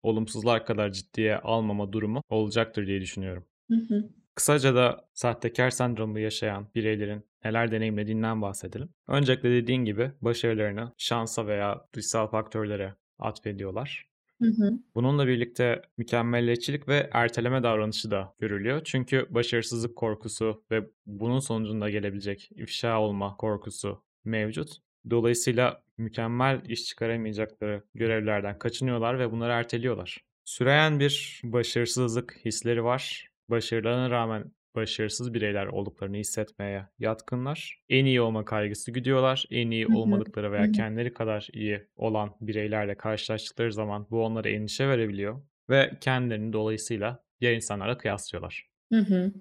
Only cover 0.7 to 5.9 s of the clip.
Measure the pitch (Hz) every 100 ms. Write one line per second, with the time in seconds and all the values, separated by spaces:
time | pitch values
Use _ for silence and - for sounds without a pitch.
0.7 | 107 104 95 - - 107 104 113 113 107
1.7 | 104 101 110 107 123 - 113 107 113 113
2.7 | - 98 98 92 - 95 90 - _ -
3.7 | 226 226 208 214 - _ - - 147 135
4.7 | 123 123 - _ - 120 117 117 - 127
5.7 | - 123